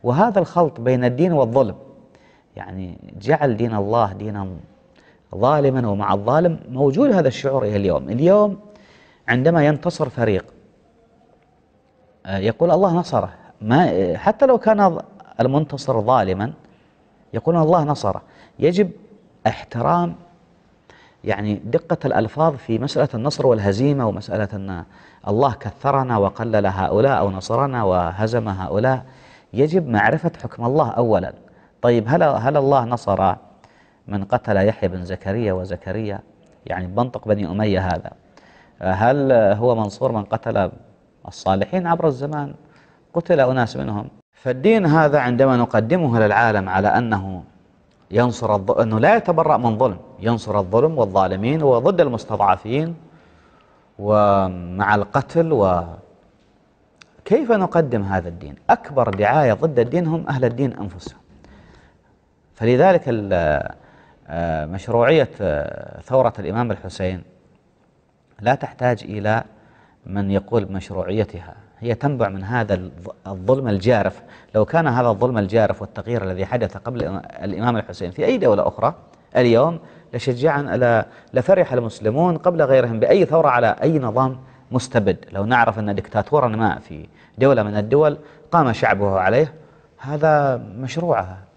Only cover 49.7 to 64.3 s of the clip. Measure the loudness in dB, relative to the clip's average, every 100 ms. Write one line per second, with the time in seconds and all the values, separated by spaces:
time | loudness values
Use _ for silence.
49.7 | 0 -2 -2 -14 -6 -4 -2 -2 -4 0
50.7 | 2 2 0 0 2 0 0 -2 0 2
51.7 | 4 2 2 0 -2 -6 0 2 2 -2
52.7 | -4 -4 -10 -18 _ _ _ _ _ _
53.7 | _ _ -8 0 4 4 2 0 -6 -10
54.7 | -4 0 0 0 -4 -2 -2 0 2 2
55.7 | 0 -4 -14 -20 _ _ _ _ _ _
56.7 | _ _ _ _ _ 0 0 2 0 2
57.7 | 0 0 -2 -2 -2 -4 -12 -16 -10 0
58.7 | 0 0 -2 0 0 2 4 2 2 0
59.7 | 0 0 0 -2 -4 -4 -2 -2 0 -4
60.7 | -4 -12 -12 -18 -20 _ -20 -20 -20 -20
61.7 | -20 _ _ _ _ _ _ _ _ 2
62.7 | 4 6 4 0 -4 -2 0 2 0 -4
63.7 | -14 -20 _ _ _ -12